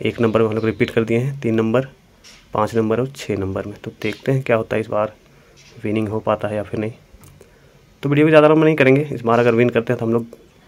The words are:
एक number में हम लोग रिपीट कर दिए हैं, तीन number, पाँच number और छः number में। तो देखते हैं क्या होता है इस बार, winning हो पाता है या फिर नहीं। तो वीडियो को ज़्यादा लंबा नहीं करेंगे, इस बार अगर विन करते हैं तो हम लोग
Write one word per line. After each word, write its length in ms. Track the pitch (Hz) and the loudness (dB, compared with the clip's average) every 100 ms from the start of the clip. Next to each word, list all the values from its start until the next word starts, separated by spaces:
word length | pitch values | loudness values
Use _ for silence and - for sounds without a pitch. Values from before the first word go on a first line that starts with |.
एक 200 | 110 104 | -6 -2
number 200 | 113 110 | 0 2
में 60 | 113 | 0
हम 60 | 110 | 0
लोग 100 | 110 | -4
रिपीट 240 | 101 117 | -2 -2
कर 140 | 117 | -2
दिए 140 | 113 117 | -2 -2
हैं, 220 | 135 139 | -2 -4
तीन 160 | 117 113 | -4 -2
number, 320 | 110 120 135 - _ _ - - _ | 0 -2 -4 -14 _ _ -20 -20 _
पाँच 220 | - 104 113 | -4 -2 -2
number 240 | 110 113 | 0 -2
और 80 | 135 | -4
छः 280 | - - 98 | -8 -8 -6
number 280 | 95 98 101 | -6 -6 -10
में। 100 | 104 | -12
तो 160 | - - | -16 -8
देखते 300 | 107 - - | -8 -6 -4
हैं 120 | 135 | -4
क्या 120 | 131 113 | 0 -2
होता 200 | 110 110 | 0 -6
है 60 | |
इस 60 | 110 | -4
बार, 260 | 107 107 - _ _ _ _ _ - | -4 -4 -6 _ _ _ _ _ -10
winning 240 | 113 110 107 | -4 -4 -4
हो 120 | 107 | -4
पाता 260 | - 107 104 | -2 -2 -4
है 80 | 107 | -6
या 80 | |
फिर 160 | 98 110 | -6 -8
नहीं। 120 | 107 - _ - - - - _ _ _ _ _ | -8 -10 _ -20 -20 -20 -20 _ _ _ _ _
तो 60 | 139 | -2
वीडियो 180 | 147 156 | 2 6
को 20 | |
ज़्यादा 180 | 156 151 | 6 8
लंबा 180 | 156 160 | 6 4
नहीं 100 | 151 | 4
करेंगे, 260 | 131 135 | 4 4
इस 180 | 147 117 | 0 -4
बार 180 | 117 117 | 0 2
अगर 160 | 120 113 | 4 4
विन 140 | 120 | 2
करते 240 | 117 117 | 0 -2
हैं 60 | 120 | -4
तो 60 | 113 | -2
हम 80 | |
लोग 240 | 117 117 - _ _ | -2 -4 -16 _ _